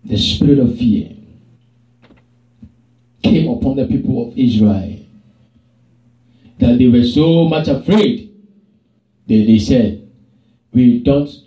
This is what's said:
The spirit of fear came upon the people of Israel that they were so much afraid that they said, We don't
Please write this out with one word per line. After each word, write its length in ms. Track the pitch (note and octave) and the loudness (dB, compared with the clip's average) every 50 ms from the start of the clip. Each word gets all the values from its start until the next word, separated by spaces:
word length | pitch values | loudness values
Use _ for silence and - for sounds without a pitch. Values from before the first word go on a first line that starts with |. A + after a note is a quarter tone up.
| _ | _
The 120 | - A2+ | -6 -4
spirit 420 | G#2 - - - - - D3 C#3 C3+ | -4 -4 -4 -2 0 2 2 2 2
of 180 | B2 - - | 2 -2 -2
fear 380 | - B2+ A#2 G2+ - - - - - - - - - _ _ _ _ _ _ _ _ _ _ _ _ _ _ - _ _ _ _ _ _ _ _ _ - - _ _ _ _ _ _ _ _ _ _ | -2 -2 -2 -2 -2 -4 -8 -16 -20 -20 -20 -20 -20 _ _ _ _ _ _ _ _ _ _ _ _ _ _ -20 _ _ _ _ _ _ _ _ _ -20 -20 _ _ _ _ _ _ _ _ _ _
came 260 | - - - E3 D#3+ - | -2 0 0 0 0 -2
upon 260 | - - - C3+ C3+ | -4 -4 -4 -4 -4
the 100 | C#3 B2 | -4 -4
people 420 | - - - - - B2+ A#2+ A#2+ | -4 -4 -4 -4 -4 -4 -6 -6
of 100 | - - | -8 -4
Israel 640 | - B2+ A#2+ G#2+ G#2+ G#2+ G#2 G2+ F#2 F#2 E2+ - - - _ _ - _ _ _ _ _ _ _ _ _ _ _ _ _ _ _ _ _ _ _ _ _ _ _ _ _ - _ | -2 -2 0 0 2 0 0 0 -2 -6 -10 -14 -16 -20 _ _ -20 _ _ _ _ _ _ _ _ _ _ _ _ _ _ _ _ _ _ _ _ _ _ _ _ _ -20 _
that 200 | - B2 A#2+ B2 | -2 0 2 2
they 100 | B2 B2+ | 4 4
were 160 | B2 A#2 A#2+ B2 | 4 4 4 2
so 440 | B2 - D3 D#3 E3 E3 E3 E3 | 2 0 0 2 2 2 2 2
much 200 | D#3+ D#3+ D#3 D#3 | 0 0 -2 -2
afraid 680 | D#3 C#3 B2 - - F#3+ A3 G3+ C3 - - - - - - _ _ _ _ _ _ _ _ _ _ _ _ _ _ _ _ _ | -2 -4 -4 -2 0 2 2 2 0 -2 -6 -10 -16 -20 -20 _ _ _ _ _ _ _ _ _ _ _ _ _ _ _ _ _
that 180 | - A2+ G#2+ G#2 | 0 0 2 4
they 140 | A2 A2+ G#2+ | 4 2 2
said, 500 | - - C4 B3 A3+ G3 - - - - _ _ _ _ _ _ _ _ _ _ _ _ - | 2 0 0 0 0 -2 -4 -8 -16 -20 _ _ _ _ _ _ _ _ _ _ _ _ -2
We 280 | B2 B2+ B2 A#2 A#2+ - | 2 2 2 2 2 0
don't 260 | C#3 C#3 C#3+ C#3+ - - - _ | 0 0 0 -2 -6 -10 -20 _